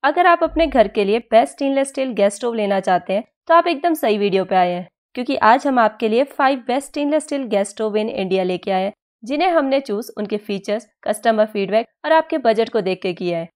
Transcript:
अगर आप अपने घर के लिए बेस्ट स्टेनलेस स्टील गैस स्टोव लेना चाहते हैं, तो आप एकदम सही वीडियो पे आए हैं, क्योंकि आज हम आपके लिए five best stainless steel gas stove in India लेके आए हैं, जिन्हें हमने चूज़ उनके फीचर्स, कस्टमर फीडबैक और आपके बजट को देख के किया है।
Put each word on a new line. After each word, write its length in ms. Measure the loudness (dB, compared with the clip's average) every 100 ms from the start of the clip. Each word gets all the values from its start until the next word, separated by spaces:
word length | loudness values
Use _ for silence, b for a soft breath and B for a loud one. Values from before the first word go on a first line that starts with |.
अगर 220 | 0 2 4
आप 160 | 4
अपने 240 | 0 0 0
घर 220 | 4 2
के 160 | 2
लिए 140 | 0 0
बेस्ट 340 | 2 2 2
स्टेनलेस 360 | -2 -2 0 -2
स्टील 240 | -4 -6
गैस 220 | 0 0
स्टोव 200 | 0 -6
लेना 260 | -4 -2 -2
चाहते 320 | 0 -2 0
हैं, 120 | -4 -4 _ _
तो 80 |
आप 120 | 4 4
एकदम 280 | 0 -2
सही 240 | 0 0 0
वीडियो 260 | 2 0
पे 120 | 0 2
आए 160 | 2
हैं, 160 | 0 -8 _ _
क्योंकि 220 | -10 -4 2
आज 300 | 4 4 2
हम 120 | 2
आपके 300 | 2 0 -2
लिए 160 | 0
five 340 | -2 0 0 0 -2
best 200 | -4 -4
stainless 360 | -6 -2 -2 -2
steel 200 | -8 -2
gas 260 | -2 -2
stove 220 | -4 -4 -2
in 140 | -4 -4
India 260 | -2 -2
लेके 260 | -2 -4 -2
आए 120 | -2
हैं, 100 | -4 -8 _ _
जिन्हें 240 | -8 -2 0
हमने 320 | 0 0 -2
चूज़ 300 | -2 -8 -8 -10
उनके 180 | -6 -6
फीचर्स, 500 | -6 -8 -4 -8 -8 _
कस्टमर 420 | -6 -2 0 2 0
फीडबैक 400 | -2 -2 -2 -2 _
और 80 | 2
आपके 260 | 2 2 0
बजट 300 | 0 2 0
को 120 | 0
देख 220 | -2 -4
के 100 | -4
किया 260 | -4 -4 -4
है। 100 | -8